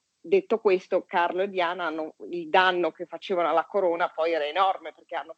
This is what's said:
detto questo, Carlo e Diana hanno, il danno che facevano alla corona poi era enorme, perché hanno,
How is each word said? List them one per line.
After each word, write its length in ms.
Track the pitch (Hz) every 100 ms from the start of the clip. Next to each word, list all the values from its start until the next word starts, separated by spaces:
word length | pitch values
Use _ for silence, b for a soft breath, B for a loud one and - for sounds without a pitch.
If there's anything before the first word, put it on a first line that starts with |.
| _ _ 170
detto 300 | 190 - 220
questo, 460 | 208 185 - 180
Carlo 380 | - 180 170 180
e 60 | 202
Diana 380 | 185 170 185 170
hanno, 280 | 160 156 - -
il 180 | 175 156
danno 420 | 185 185 180 165
che 160 | - 170
facevano 420 | 165 - 175 165
alla 180 | 165 -
corona 420 | 202 185 170 175
poi 240 | - 165
era 140 | 160 147
enorme, 460 | 170 196 175 160
perché 240 | 156 - 165
hanno, 200 | 120